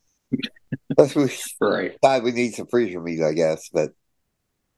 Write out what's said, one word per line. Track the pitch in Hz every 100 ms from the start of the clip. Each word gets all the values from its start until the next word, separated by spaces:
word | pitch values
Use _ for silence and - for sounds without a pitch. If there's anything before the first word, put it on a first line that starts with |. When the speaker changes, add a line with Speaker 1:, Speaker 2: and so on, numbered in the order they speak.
| _ _ _
Speaker 1:
<laughs> | - - - _ - - 139
unless | 143
we | 147 131 - - -
Speaker 2:
Right. | 104 92 92 -
Speaker 1:
decide | 135 131
we | 117
need | 120 120
some | 101 92
freezer | 123 110 87
meat, | 85 80
I | 78
guess. | 76 80 80 -
But | 82 76 - _ _ _ _ _ _ _